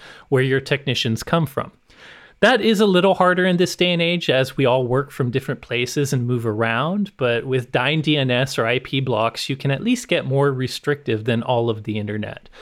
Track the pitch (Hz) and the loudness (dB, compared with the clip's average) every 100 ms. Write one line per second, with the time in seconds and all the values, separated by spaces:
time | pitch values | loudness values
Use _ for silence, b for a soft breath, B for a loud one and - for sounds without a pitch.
0 | B B B 131 131 135 135 139 135 120 | B B B 0 2 0 -2 -4 -2 -2
1 | 117 110 - 170 151 - - - _ B | -2 -4 -2 -2 0 -4 -8 -12 _ B
2 | B B B B 208 254 220 202 208 180 | B B B B 2 4 2 2 4 4
3 | 196 180 180 180 185 175 175 - 180 170 | 4 4 2 4 2 2 0 0 0 2
4 | 170 175 - 131 131 - 131 131 123 127 | 0 0 2 2 2 2 2 2 2 -2
5 | 139 - 127 127 - 127 - 120 123 151 | -2 -4 -2 -2 -4 -8 -4 -4 -2 -2
6 | 139 135 120 123 113 107 113 117 151 202 | 0 0 0 -2 -2 -2 0 0 -2 -2
7 | 196 - 123 117 131 131 120 131 131 156 | -4 -2 0 0 0 -4 -2 -2 0 0
8 | 151 147 131 123 135 - 113 127 - 135 | 2 2 2 0 0 0 0 0 -2 -2
9 | 131 107 113 - - 135 143 135 233 247 | 0 0 0 -2 -6 -4 -2 -2 0 -2
10 | - 165 131 135 143 127 127 - - 143 | 0 -2 0 0 0 0 -4 -4 -4 -4
11 | 127 110 113 117 123 120 117 107 104 107 | -2 -2 0 -2 0 0 0 -2 -4 -6
12 | 104 107 104 - - B | -4 -6 -8 -12 -18 B